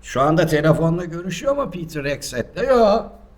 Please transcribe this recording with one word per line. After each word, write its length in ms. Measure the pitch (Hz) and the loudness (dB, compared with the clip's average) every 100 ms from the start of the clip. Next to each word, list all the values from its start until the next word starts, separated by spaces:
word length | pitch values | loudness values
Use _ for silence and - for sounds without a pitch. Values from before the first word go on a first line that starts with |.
şu 180 | - 123 | -6 0
anda 260 | 139 165 165 | 2 4 2
telefonla 580 | 151 156 156 165 170 | 2 4 4 2 0
görüşüyor 520 | 175 170 185 175 277 285 | -4 -8 -8 -4 -2 -2
mu 140 | 269 | -4
Peter 340 | 175 165 156 | -6 -10 -6
Hegseth'le? 640 | 139 139 - 123 113 170 254 | -6 -6 -8 -8 -8 -4 2
Yok. 440 | 247 214 214 - - - | 4 4 2 -2 -16 -20